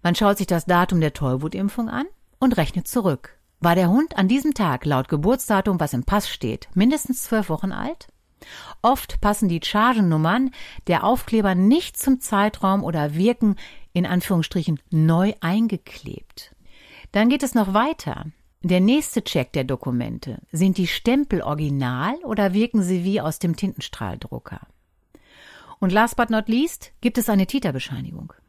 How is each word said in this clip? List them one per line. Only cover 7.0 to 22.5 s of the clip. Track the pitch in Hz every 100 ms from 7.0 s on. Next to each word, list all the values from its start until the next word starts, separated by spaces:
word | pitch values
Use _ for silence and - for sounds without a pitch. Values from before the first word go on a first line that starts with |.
| - 254
zwölf | - 226 202
Wochen | 156 190
alt? | - 269 339 - _ _ _ - - - -
Oft | 233 269 - -
passen | 208 208 196
die | 165
Chargennummern | - 208 233 233 185 156 165 220 262 - - - -
der | 175
Aufkleber | - 247 - 220 202
nicht | 180 196 302 - -
zum | - 254
Zeitraum | - 202 208 - 196 196 -
oder | 165 147 151
wirken, | 202 240 214 196 - - -
in | 175 185
Anführungsstrichen, | 180 - 175 160 185 165 151 _
neu | 160 160 165 196 -
eingeklebt. | 165 202 226 202 - - - - - - - _ - - - - -
Dann | 202 226
geht | 285
es | 269 247
noch | 190
weiter. | 202 262 320 - - 156 - _ _
Der | 175 180
nächste | 190 277 - -
Check | - 165 123
der | 151
Dokumente. | 131 131 - 123 117 113 - 110 _
Sind | 151 190 185
die | 175
Stempel | - - 262 285 180
original | - 147 151 139 127 127 165 302
oder | 339 214 202